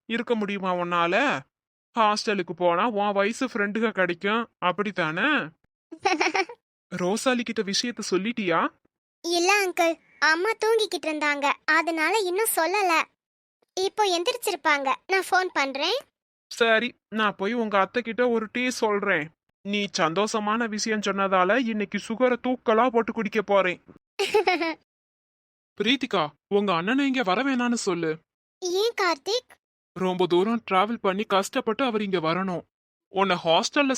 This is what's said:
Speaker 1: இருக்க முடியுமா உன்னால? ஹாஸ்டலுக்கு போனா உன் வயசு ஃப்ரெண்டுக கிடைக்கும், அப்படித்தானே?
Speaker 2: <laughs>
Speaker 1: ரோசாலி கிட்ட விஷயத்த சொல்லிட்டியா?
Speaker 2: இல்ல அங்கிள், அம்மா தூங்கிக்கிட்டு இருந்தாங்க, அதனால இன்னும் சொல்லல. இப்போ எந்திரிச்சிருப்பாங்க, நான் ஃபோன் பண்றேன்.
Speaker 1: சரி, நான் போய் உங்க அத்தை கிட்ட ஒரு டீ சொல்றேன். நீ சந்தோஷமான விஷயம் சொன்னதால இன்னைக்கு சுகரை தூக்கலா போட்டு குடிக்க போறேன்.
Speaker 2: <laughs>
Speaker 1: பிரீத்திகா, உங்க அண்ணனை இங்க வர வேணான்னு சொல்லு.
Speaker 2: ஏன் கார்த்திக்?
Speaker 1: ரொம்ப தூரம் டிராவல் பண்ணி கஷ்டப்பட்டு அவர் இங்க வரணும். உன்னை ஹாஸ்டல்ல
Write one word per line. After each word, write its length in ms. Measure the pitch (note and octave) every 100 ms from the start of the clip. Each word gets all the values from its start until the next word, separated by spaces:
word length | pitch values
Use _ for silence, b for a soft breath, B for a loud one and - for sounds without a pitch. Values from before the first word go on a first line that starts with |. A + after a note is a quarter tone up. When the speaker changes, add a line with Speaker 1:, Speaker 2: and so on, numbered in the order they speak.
| -
Speaker 1:
இருக்க 280 | A3+ A#3+
முடியுமா 400 | A#3 G3+ G3+ F#3
உன்னால? 400 | F3+ F3 F3 E3+ F#3+ C#4 D3+ - _ _ _ _ -
ஹாஸ்டலுக்கு 580 | G#3+ G#3 - G3+ F3 E3+
போனா 320 | F3+ E3+ A3+
உன் 240 | G3+ G#3
வயசு 340 | G3 G3+ A#3 C4
ஃப்ரெண்டுக 440 | A3+ G3+ G#3 A3+
கிடைக்கும், 580 | G3 F3+ E3+ G3 A3+ A#3 _
அப்படித்தானே? 720 | F3 F3+ G#3 F#3+ D#3+ E3 B3+ C#4+ D#3 - _ _ _
Speaker 2:
<laughs> 640 | D#4+ G4+ E4+ F4+ F#4+ F#4+ A#4+ _ _ _
Speaker 1:
ரோசாலி 500 | F3+ F3+ G#3+ C4+ B3
கிட்ட 200 | A#3+ A3+
விஷயத்த 380 | G3 G3 B3 A#3 G#3+
சொல்லிட்டியா? 500 | F3+ G3+ A#3+ F#3+ E3 C4 - _ _ _ _
Speaker 2:
இல்ல 420 | E4+ F4 F4 G#4 F#4+
அங்கிள், 280 | F4 E4 D#4+ _ _
அம்மா 320 | D4 D#4+ G4
தூங்கிக்கிட்டு 580 | A4 G#4+ A4+ G#4 F4 D#4
இருந்தாங்க, 420 | D4+ D4 C#4+ C#4 -
அதனால 540 | - D#4 E4 E4 D#4 A4
இன்னும் 360 | F#4 F#4 A4 -
சொல்லல. 460 | D#4+ G4 F#4+ D#4+ - _ _ _ _ _ _ -
இப்போ 280 | G4 - G#4
எந்திரிச்சிருப்பாங்க, 840 | E4+ F4 B4 - F4 D#4 C#4+ C4+ B3+ -
நான் 220 | F#4+ F4
ஃபோன் 200 | F#4 F#4
பண்றேன். 460 | - C#4 C4+ D#4+ B4 - _ _ _ _
Speaker 1:
சரி, 440 | - A3+ A3 A#3+ - _
நான் 280 | G#3+ G#3+ G3
போய் 160 | G3
உங்க 260 | A#3+ A3 G3
அத்தை 240 | F#3+ B3
கிட்ட 260 | A#3 A3 B3
ஒரு 200 | A3+ G#3+
டீ 160 | A#3+ B3+
சொல்றேன். 640 | A#3+ A3 G3+ G3+ F3 D#3 - _ _
நீ 240 | G3 G#3 G3+ -
சந்தோஷமான 680 | D#3+ E3 G#3+ A3 G#3 A3 A#3
விஷயம் 320 | G#3 A3+ G#3+
சொன்னதால 560 | G3+ G3 G3 F#3+ F3+ A3+ A#3
இன்னைக்கு 300 | G#3+ G3+ G3+
சுகரை 380 | - A3 B3+ A#3+
தூக்கலா 460 | B3 B3+ - A3 B3+
போட்டு 240 | A#3 A#3
குடிக்க 300 | A3 G#3 A3
போறேன். 400 | G3 G3+ F#3 F3 - - _ -
Speaker 2:
<laughs> 600 | G4 G#4+ F#4 F4 E4 D#4 _ _ _ _ _ _ _ _ _ -
Speaker 1:
பிரீத்திகா, 500 | G3+ C4+ C4 G3 D3+ - -
உங்க 260 | G3+ G#3
அண்ணனை 320 | E3+ F#3 C4 C#4
இங்க 160 | C4
வர 200 | F#3+ F#3
வேணான்னு 320 | C4+ B3+ A#3+
சொல்லு. 440 | A#3 - E3+ E3 D#3+ _ _ _ _
Speaker 2:
ஏன் 340 | F4+ F4+ A4+ -
கார்த்திக்? 500 | F#4+ - - A#4 - _ _ _ _ -
Speaker 1:
ரொம்ப 300 | F#3 F3+ F3+
தூரம் 360 | F3 G3+ A#3 -
டிராவல் 300 | F#3+ G#3 A#3
பண்ணி 240 | G3+ F#3+
கஷ்டப்பட்டு 600 | A3 G3 G3 C4 B3 G#3+
அவர் 180 | C4+ G#3+
இங்க 180 | G#3 F#3
வரணும். 440 | D#3 F3+ F#3+ E3+ - _ _ _ _
உன்னை 280 | F#3+ G3 F3
ஹாஸ்டல்ல 580 | E3 E3 A#3 D4 C#4